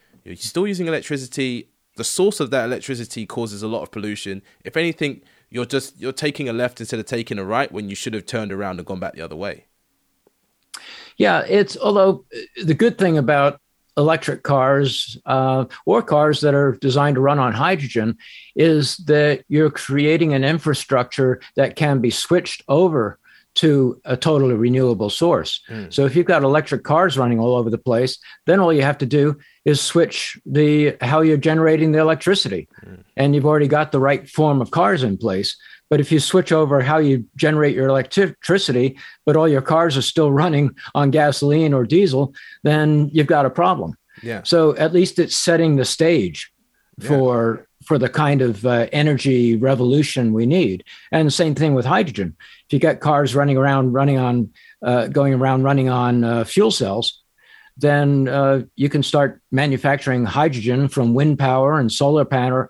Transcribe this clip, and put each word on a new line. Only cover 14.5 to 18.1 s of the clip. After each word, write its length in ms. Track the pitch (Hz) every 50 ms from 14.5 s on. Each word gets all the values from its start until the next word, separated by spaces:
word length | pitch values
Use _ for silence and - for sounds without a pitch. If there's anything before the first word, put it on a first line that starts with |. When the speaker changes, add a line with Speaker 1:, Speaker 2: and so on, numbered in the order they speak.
| 143 135 127 135 139 139 143 131 110 - - - 113 117 -
Speaker 2:
uh, 400 | - 131 131 131 131 131 131 123 - - - -
or 160 | - 196 233
cars 380 | - - 151 147 151 151 147 -
that 140 | 147 147 143
are 240 | 143 143 135 123
designed 380 | - - 135 123 143 143 147 143
to 60 | 127
run 160 | 135 139 147
on 140 | 143 127 120
hydrogen 640 | 107 117 147 175 190 156 139 120 - 113 107 113